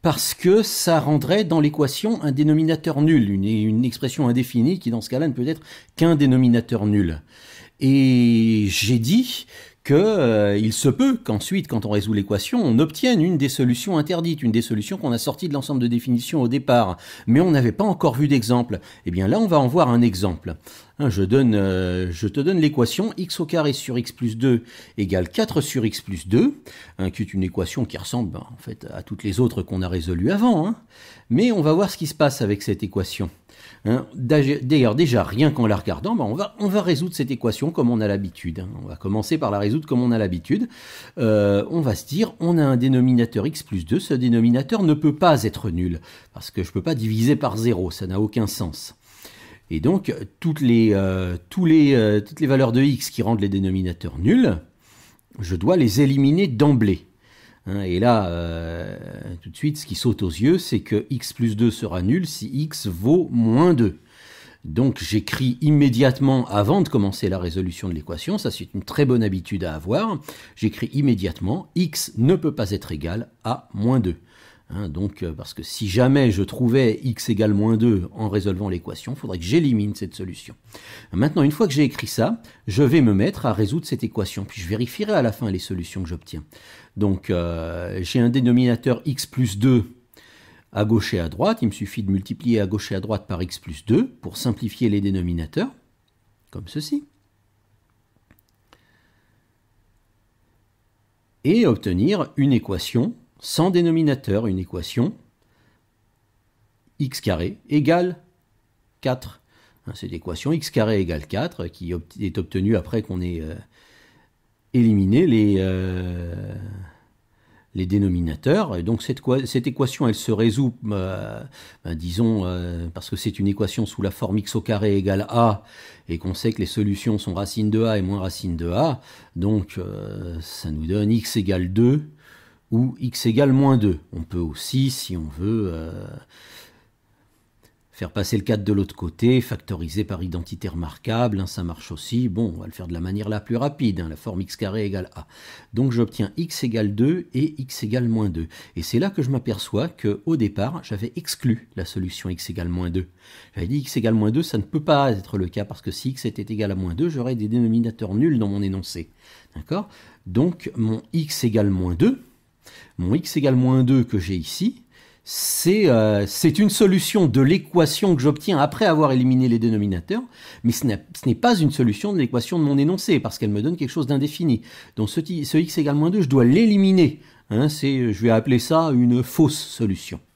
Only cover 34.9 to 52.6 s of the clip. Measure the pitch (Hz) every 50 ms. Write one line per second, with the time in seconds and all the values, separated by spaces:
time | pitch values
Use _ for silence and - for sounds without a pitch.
34.9 | 104 139 170 143 120 110 87 69 92 113 151 147 151 127 117 107 104 - - -
35.9 | 87 76 - 196 233 208 131 101 113 160 208 208 - - 208 196 185 214 180 175
36.9 | 170 127 175 185 180 - 143 131 139 117 - 131 127 - 143 143 165 - 131 120
37.9 | 120 110 107 104 101 101 101 90 - - - 87 82 101 92 95 104 95 92 95
38.9 | 87 - - 95 101 107 107 - 160 151 143 110 101 101 101 104 117 160 151 -
39.9 | 139 120 123 120 117 113 107 92 90 85 - - 147 208 240 240 - - - -
40.9 | - - - - _ - 120 110 107 104 104 101 101 101 - - 156 170 151 127
41.9 | 101 - - - 139 175 226 185 - _ 165 170 175 165 151 139 131 123 123 131
42.9 | 131 127 123 131 127 120 117 113 - 107 98 151 160 - - - 101 92 82 80
43.9 | 113 185 - - 147 123 123 123 117 117 113 117 120 127 135 - 226 220 190 156
44.9 | 151 151 151 151 143 151 190 175 156 120 107 110 - - - - 82 85 90 90
45.9 | 85 82 - - - - - _ _ - - - _ - 90 - _ 101 90 165
46.9 | 160 120 110 110 110 110 113 131 147 120 147 120 98 110 113 123 113 87 92 87
47.9 | - - 98 90 92 98 107 107 - 123 110 101 - - 104 82 78 - - -
48.9 | - _ _ _ - - - - - - - - - - _ _ 80 80 76 135
49.9 | 185 190 190 - - - 101 - _ _ - 165 156 151 143 123 120 117 113 110
50.9 | 104 95 98 95 92 95 92 90 87 87 - _ - 190 180 160 160 160 147 139
51.9 | 135 120 110 107 104 104 104 - 156 - 156 131 139 131